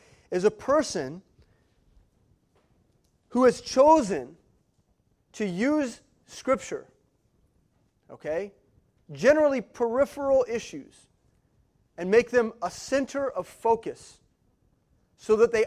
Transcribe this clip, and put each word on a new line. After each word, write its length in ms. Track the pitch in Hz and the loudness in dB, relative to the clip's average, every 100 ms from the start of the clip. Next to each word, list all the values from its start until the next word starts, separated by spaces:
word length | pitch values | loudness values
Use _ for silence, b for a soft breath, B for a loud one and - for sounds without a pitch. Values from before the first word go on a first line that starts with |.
| b b b | b b b
is 100 | 180 | 0
a 60 | 202 | 0
person 720 | 214 - 302 - 180 135 170 _ _ _ _ _ _ _ _ _ _ _ _ _ _ _ _ _ _ _ _ _ | 0 0 0 0 -6 -8 -12 _ _ _ _ _ _ _ _ _ _ _ _ _ _ _ _ _ _ _ _ _
who 160 | 247 | 2
has 160 | 254 - | 2 2
chosen 760 | - 262 294 320 202 165 123 170 _ _ _ _ _ _ _ _ _ | -2 4 6 6 2 -4 -8 -16 _ _ _ _ _ _ _ _ _
to 120 | - 208 | -8 -6
use 540 | 175 254 302 254 - _ _ _ | -2 0 0 -2 -8 _ _ _
Scripture, 640 | - - 262 - 139 - _ _ _ _ _ _ _ _ _ _ _ - | -8 -4 -4 -4 -12 -14 _ _ _ _ _ _ _ _ _ _ _ -20
okay, 420 | 131 156 160 202 _ _ _ _ _ - | -14 -8 -6 -8 _ _ _ _ _ -20
generally 480 | 139 226 302 302 262 | 0 2 4 4 0
peripheral 840 | - - 233 247 277 285 277 269 330 | -6 -6 -2 0 -2 -2 0 2 2
issues, 580 | 233 - 147 - _ _ _ _ _ _ _ _ _ _ - | -4 -8 -16 -18 _ _ _ _ _ _ _ _ _ _ -10
and 140 | 180 | 2
make 200 | 220 240 | 2 4
them 220 | 247 226 - | 0 0 -4
a 100 | 180 | -10
center 600 | - - 269 269 277 277 | -8 -4 -4 -4 -6 -6
of 160 | - 175 | -8 -12
focus 720 | - 226 226 175 120 - - _ _ _ _ _ _ _ _ _ _ | -4 -2 0 -4 -14 -18 -20 _ _ _ _ _ _ _ _ _ _
so 200 | - 214 | -2 2
that 160 | 233 | 2
they 120 | 226 | 2